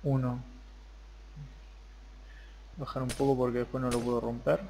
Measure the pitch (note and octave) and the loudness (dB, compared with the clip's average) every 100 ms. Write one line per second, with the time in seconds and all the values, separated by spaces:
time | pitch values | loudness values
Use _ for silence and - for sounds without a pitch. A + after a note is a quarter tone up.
0 | D3 C3+ B2+ B2 A#2+ - - - - - | 4 4 4 0 -6 -12 -16 -16 -16 -16
1 | - - - D3 C#3 - - - - - | -16 -16 -14 -12 -12 -12 -16 -16 -16 -16
2 | - - - - - - - - C3 C3+ | -16 -16 -16 -16 -16 -16 -16 -8 -4 -2
3 | B2+ - C#3 C3 B2 A#2+ A#2 C3 B2+ A#2+ | -2 4 6 6 6 4 0 0 2 2
4 | A#2+ A#2+ A2+ A#2+ C#3 E3 | 4 2 2 0 4 4